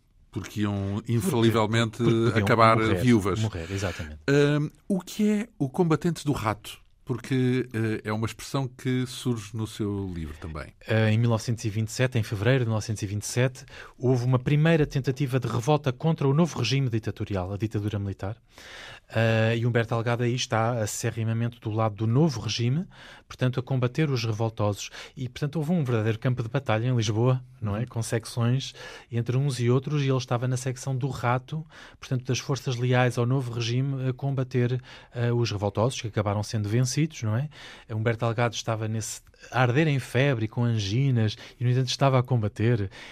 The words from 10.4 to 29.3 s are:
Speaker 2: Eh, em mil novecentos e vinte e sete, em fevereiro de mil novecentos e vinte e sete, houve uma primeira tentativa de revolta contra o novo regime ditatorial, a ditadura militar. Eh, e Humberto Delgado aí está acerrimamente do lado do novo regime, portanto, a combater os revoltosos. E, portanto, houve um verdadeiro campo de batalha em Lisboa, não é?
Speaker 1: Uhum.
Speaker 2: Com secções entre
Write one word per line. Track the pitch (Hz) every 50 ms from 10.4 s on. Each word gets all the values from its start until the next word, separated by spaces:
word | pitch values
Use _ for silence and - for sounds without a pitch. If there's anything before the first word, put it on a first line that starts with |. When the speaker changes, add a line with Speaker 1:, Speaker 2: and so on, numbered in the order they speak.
| - 82 78 76 - - - - -
Speaker 2:
Eh, | - 110 110 110 107
em | 107
mil | 117 120 117
novecentos | 113 107 - 127 113 - -
e | 110
vinte | 98 113 110
e | -
sete, | - - 127 127 - 117
em | 104
fevereiro | - 113 95 101 120 135 131
de | 120
mil | 110 110
novecentos | 107 - - 104 -
e | 107
vinte | 95 104 104 -
e |
sete, | - - 120 127 131 127 - - - - - - - -
houve | - 123 123 131 120 120
uma | 127 127
primeira | 127 127 139 147 147 156 165 170 156 143
tentativa | - - 139 123 143 131 - 147 123 131 131
de | -
revolta | - - 117 107 151 151 147 147 135
contra | 123 - - 165 160 - 139
o | 135 135
novo | 160 175 147 - -
regime | 117 107 131 139 135
ditatorial, | 120 113 110 - 107 - - 107 - 101 92 90 95
a | 101
ditadura | 98 110 104 - 104 101 104 -
militar. | 101 101 98 95 - 98 98 113 - _ _ _ - - - - - - - - - _ -
Eh, | - 113 113 113 113 113 110 113 117
e | 117 117
Humberto | 120 117 120 113 - 120
Delgado | 117 107 120 120 117
aí | 123 117 123
está | 127 - - 113 110 113 117 123 113 107
acerrimamente | 101 - - - 113 - 113 110 110 113 113 117 117 - -
do | - 110
lado | 104 113 113 110 104
do | 98 110
novo | 110 117 139 170 165 120 107
regime, | 98 107 - - 117 120 135 165 185 - - - - - - - -
portanto, | - - - 127 127 127 135
a | -
combater | - 135 127 123 123 - 160 160 147
os | 135 117 113
revoltosos. | 113 107 107 113 110 110 - 104 104 101 - - - - - - - -
E, | 143 127
portanto, | 120 123 - 151 139 147
houve | 165 143 151
um | 185 170 139
verdadeiro | 127 120 110 107 113 110 -
campo | - 131 123 123 113
de | 110
batalha | - 139 - - 110 110 117
em | 127 127
Lisboa, | 117 107 110 104 110 120 127 127 127 - - - -
não | - 104 101
é? | 110
Speaker 1:
Uhum. | 127
Speaker 2:
Com | - - 117 113
secções | - 120 113 - - - 120 117 120 127 135 - - - - - - - - - -
entre | 117 120 113 -